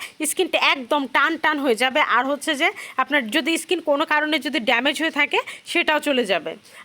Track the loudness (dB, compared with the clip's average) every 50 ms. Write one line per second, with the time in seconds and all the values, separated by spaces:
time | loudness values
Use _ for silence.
0 | -6 -12 -10 -6 -6 -2 0 0 0 0 0 2 2 2 2 0 0 0 0 0
1 | 0 0 2 2 2 2 0 0 0 0 0 0 0 0 0 2 0 0 2 2
2 | 2 2 2 2 2 0 -2 -2 -2 -2 0 0 0 0 0 -2 -10 -6 -4 -4
3 | -2 0 0 -2 0 0 -2 -2 0 0 -2 -2 -2 -2 -4 -2 0 0 0 0
4 | 2 2 2 2 2 0 0 -2 -2 -2 -4 -2 0 2 2 2 2 0 0 0
5 | -2 -2 0 0 0 0 0 -2 -2 -4 -8 -16 -10 -4 -2 0 2 2 2 0
6 | 2 0 0 0 0 0 0 -2 -2 -6 -10 -12 -16 -20 -20 -8 -2